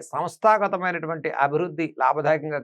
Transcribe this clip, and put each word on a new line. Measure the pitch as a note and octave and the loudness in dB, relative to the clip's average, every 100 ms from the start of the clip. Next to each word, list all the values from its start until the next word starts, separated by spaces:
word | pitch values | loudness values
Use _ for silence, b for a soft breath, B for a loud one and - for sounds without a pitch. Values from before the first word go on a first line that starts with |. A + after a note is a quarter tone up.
| - | -4
సంస్థాగతమైనటువంటి | C#3+ E3 - A3 G#3+ G3 F#3 F3+ E3+ D#3+ D#3+ D3+ - | -6 -6 2 4 4 2 -2 -2 -4 -4 -4 -4 0
అభివృద్ధి | C#3+ D3+ F3 D3+ D#3 - | 2 2 -2 -2 -4 0
లాభదాయకంగా | C3 D3+ D3 D#3 D3+ D3 | 0 2 2 0 0 -6